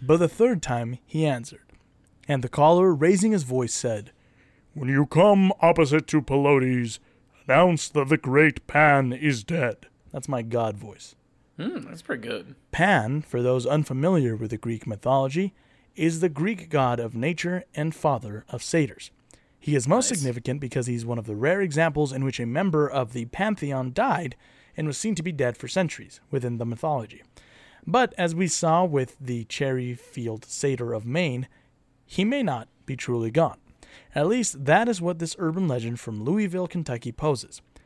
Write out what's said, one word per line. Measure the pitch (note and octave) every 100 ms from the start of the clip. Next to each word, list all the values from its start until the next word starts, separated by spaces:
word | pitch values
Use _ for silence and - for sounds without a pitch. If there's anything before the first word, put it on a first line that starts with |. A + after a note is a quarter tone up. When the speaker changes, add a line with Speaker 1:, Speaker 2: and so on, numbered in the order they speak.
Speaker 1:
but | C3 E3
the | E3
third | - A#3 G3
time | - A#2+ A#2 B2+
he | _ D#3 D3+
answered. | B2+ A#2 - _ _ _ _ _ _ -
And | C#3
the | B2
caller, | - D3 F3 F#3
raising | D#3 D#3+ G3 A3
his | G#3
voice, | C3 B2+ A#2
said, | - B2 G#2+ G#2 _ _ _ _ _ _
"When | D#3 C3
you | C3+
come | D3 - G#3+ G3+ F#3+ -
opposite | E3 E3 D3+ D#3 -
to | D#3
Palodes, | B2 C#3 C#3+ C#3+ B2+ B2+ A#2+ - _ _ _ _ -
announce | C3+ F3+ D#3+ -
that | D3+ C3+
the | D#3
great | C3 C#3 D#3+ - -
Pan | D3 D3+ C#3+ C3
is | B2+ D3+ B2
dead." | G#2 E3+ B2 G#2+ - _ _
That's | C#3 B2+
my | C3
god | A2+ A#2 A2+ G2+
voice. | G#2+ - - _ _ _ _ -
Speaker 2:
Hmm, | F#3+ F4
that's | - E3
pretty | - B3+ A3
good. | - - - _
Speaker 1:
Pan, | - F#3 F3+ A2 D3
for | D3 A#2+
those | B2 B2+ B2
unfamiliar | D3+ D3 C3 D#3 F#3 B2
with | A2 A2+
the | A2+
Greek | A#2 A2+ -
mythology, | G2+ - C3+ C3+ D3+ G3 - _ _ _
is | - D#3+ E3
the | F3
Greek | C#3 F#3 G#3 -
god | D3+ C3 A#2+
of | A#2
nature | A2+ C3+ E3+ F3 F3+ -
and | - D#3
father | - D#3+ B2+ G#2+ G#2+ -
of | A#2+
satyrs. | - E3 C#3 - - _ _ _ _ _
He | -
is | D3 B2
most | G#3+ B3+
Speaker 2:
Nice. | A3+
Speaker 1:
significant | C#3 A#2+ B2 C#3
because | C3+ C3+ B2
he's | A#2+
one | A2+ A#2
of | A2
the | G#2
rare | C3+ F#3+
examples | F#3+ C#3+ E3 D3 D3
in | C3
which | C3+ -
a | A#2
member | C3 G3 D#3 D3
of | C#3 A#2
the | B2 A#2
pantheon | - G#3 G#3 C#3+ C3+ B2+
died | B2+ C4 - D#3+ - _ _ _
and | - D#3
was | C3+
seen | A3 F3
to |
be | E3
dead | D3+ B2+ A#2
for | B2
centuries | - E3+ - G2+ - _
within | C#3 B2 A#2
the |
mythology. | A#2 A2+ D#3+ C#3+ A2 - _ - - - - _ -
But | A3+ C4 -
as | F3
we | E3 F#3
saw | - E3 E3 F3+
with | C#3+ B2+ -
the | C3 A#2+
cherry | A2+ - C3+ C3 B2
field | A#2+ - - A#2 A2 -
satyr | - C#3+ C3 A#2+
of | A2+
Maine, | A#2 D3+ F3 B2 C3 _ _ _ _ _ _
he | -
may | G3+ C#4
not | G#3+ B2 A2+ _ -
be | C3
truly | - A#2+ A2+
gone. | B2 E3 - _ _ - - -
At | - D#3
least | B3 A3+ C#3
that | C#3 F3 A#3+
is | G3+
what | E3+ E3+
this | E3 -
urban | E3+ E3+ F3+
legend | B2 A2+ A#2+
from | - G#2+
Louisville, | A2+ G3+ G#3 F3+ F3+
Kentucky | F3 D#3 A#2+ B2
poses. | - D3+ C3+ - - _ -